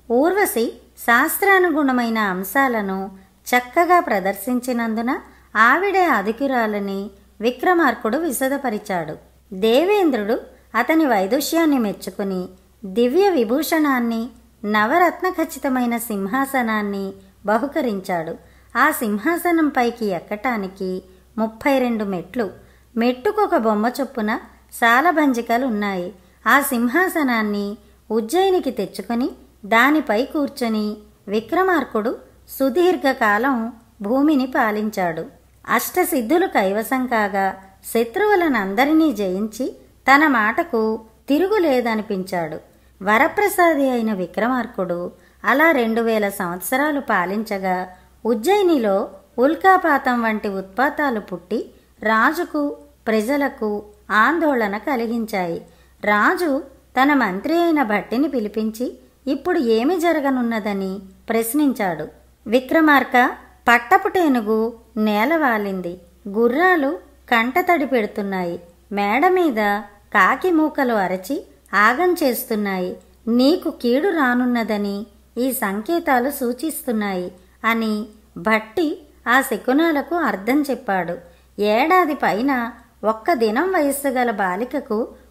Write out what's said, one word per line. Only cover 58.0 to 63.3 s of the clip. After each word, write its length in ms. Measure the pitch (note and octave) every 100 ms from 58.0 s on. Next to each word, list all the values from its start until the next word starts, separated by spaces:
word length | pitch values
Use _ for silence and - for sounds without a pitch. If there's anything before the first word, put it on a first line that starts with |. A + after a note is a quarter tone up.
| F3 A3+ D4
పిలిపించి 680 | C4 G#3 G#3+ A3 G#3+ B3+ - - _ -
ఇప్పుడు 320 | C#4 F4 F4
ఏమి 420 | A#3+ A3 A#3+ F4+
జరగనున్నదని 1000 | E4+ D#4 C#4 C4 A#3 A3+ G#3 G3 F#3+ G3 F#3+ - -
ప్రశ్నించాడు. 800 | A3+ A#3 D4 D4 A#3+ G3 D#3+ D3+ - _ _ -
"విక్రమార్క, 840 | A#3 C4 D#4+ D#4 C#4+ C4 B3 B3+